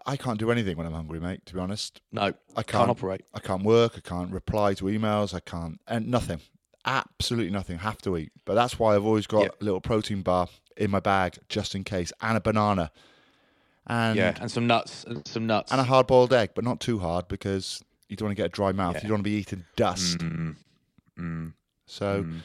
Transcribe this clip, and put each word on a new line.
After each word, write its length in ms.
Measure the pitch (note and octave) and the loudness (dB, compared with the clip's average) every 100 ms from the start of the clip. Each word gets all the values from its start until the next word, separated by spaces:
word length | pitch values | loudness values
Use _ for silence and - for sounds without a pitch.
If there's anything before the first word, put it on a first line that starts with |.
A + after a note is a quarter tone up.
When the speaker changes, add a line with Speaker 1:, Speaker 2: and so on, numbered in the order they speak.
| - | -6
Speaker 1:
I 120 | C#3 | -4
can't 200 | B2+ G#2+ | -4 -2
do 140 | A2+ | 2
anything 240 | A#2+ G2+ D#2+ | 2 0 -2
when 100 | E2 | -4
I'm 60 | |
hungry, 280 | D#2+ D#2 E2 | -6 -6 -6
mate, 240 | F2 F#2+ - | -6 -8 -8
to 80 | |
be 60 | F#2 | -6
honest. 400 | F2+ G#2+ - - _ | -4 -6 -8 -14 _
Speaker 2:
No, 120 | G#2+ | -2
Speaker 1:
I 100 | G2+ - _ - | -2 -2 _ -8
Speaker 2:
can't 120 | A2 | -2
Speaker 1:
can't 220 | G#2+ G2+ | 2 2
Speaker 2:
operate. 320 | A#2 F#2+ F#2+ - | 0 -4 -6 -10
Speaker 1:
I 60 | - | -10
can't 240 | - F#2+ | -4 0
work. 300 | G#2 A#2 A#2 - | 4 4 4 0
I 60 | |
can't 280 | - F2 F2+ | -8 -6 -6
reply 420 | F#2 - G#2+ G2+ | -6 -2 2 2
to 120 | G2 F#2+ | 2 -2
emails. 480 | G#2+ A2 G#2 G2+ | 0 0 0 0
I 60 | F#2 | -4
can't, 400 | - F2 E2 D#2+ - | -8 -8 -8 -10 -6
and 200 | A#2 A2 | -4 0
nothing. 340 | B2 - D#2+ - _ _ _ | -2 -2 -6 -10 _ _ _
Absolutely 680 | - C3 - - - A#2 F2+ | -4 -2 -4 -6 -2 -2 0
nothing. 260 | G2+ F#2 E2+ | -2 -4 -6
Have 240 | G2+ G#2 | -6 -6
to 160 | - F2 | -2 -2
eat. 160 | D2+ - | -4 -10
But 120 | - G2+ | 0 2
that's 220 | B2 - | 2 2
why 180 | A2+ G#2 | 4 4
I've 100 | G#2+ | 4
always 220 | A2 G2+ | 2 2
got 160 | G#2+ | 2
Speaker 2:
Yep. 180 | G2+ - | 2 0
Speaker 1:
a 20 | |
little 160 | G#2 F#2+ | -2 -2
protein 440 | - A2 - G2+ | 0 0 0 -2
bar 260 | F#2 F2+ F2 - _ - | 2 2 0 -6 _ -4
in 160 | G#2 | 0
my 80 | G2 | 2
bag 380 | G2+ G2 F2+ - - | 2 2 2 -2 -6
just 260 | G#2+ G2 | -4 -4
in 120 | G2 F#2+ | -6 -4
case, 260 | F#2+ F2 - | -4 -4 -4
and 140 | A2 A2+ | -2 0
a 60 | |
banana. 500 | A2+ A2 G#2 G2 D#2 - - _ _ _ _ _ _ _ - | 2 2 2 2 -2 -6 -20 _ _ _ _ _ _ _ -4
And 300 | A#2 A2+ G#2+ | 0 2 2
Speaker 2:
Yeah, 180 | F2+ F2 | 2 0
and 100 | A#2 | -4
some 160 | - A#2+ | -2 2
nuts, 380 | A2+ - - - | 2 0 -10 -12
and 200 | A#2+ - | -12 -8
some 220 | A#2 A2+ | -4 0
nuts. 240 | G#2+ - | 0 2
Speaker 1:
and 80 | B2+ | 0
a 60 | B2+ | 4
hard-boiled 480 | C3 B2 C3 B2 | 6 8 6 8
egg, 180 | B2 G2+ | 6 4
but 120 | - A#2 | 0 -2
not 160 | G2 | -2
too 180 | - A2+ | -2 -2
hard 300 | E2+ F2 F2 | 0 -2 -2
because 520 | G2 G2+ G2 F2+ - - _ - | -6 -2 -2 -4 -10 -14 _ -14
you 80 | G2+ | -6
don't 80 | G#2+ | -4
wanna 100 | G2+ | -2
get 120 | F2 | -2
a 20 | |
dry 240 | - G2 | 0 2
mouth. 220 | F#2+ F2+ E2 | 2 0 -2
Speaker 2:
Yeah. 80 | |
Speaker 1:
You 40 | G#2 | 0
don't 120 | G#2+ | 0
wanna 40 | |
be 80 | G2+ | 0
eating 320 | G#2 F#2+ F#2+ E2+ - | -2 -2 -8 -6 0
dust. 400 | G#2+ F2+ F2+ E2+ | 2 2 -2 -2
Speaker 2:
Mm, 380 | E2 D#2+ D#2+ D2+ _ _ _ _ _ - | -4 -4 -6 -8 _ _ _ _ _ -10
mm, 360 | E2+ E2 E2 - _ _ - | -8 -8 -10 -12 _ _ -20
Speaker 1:
So, 380 | - G2+ G2+ | -6 -2 -2
Speaker 2:
mm. 180 | E2 E2 | -2 -8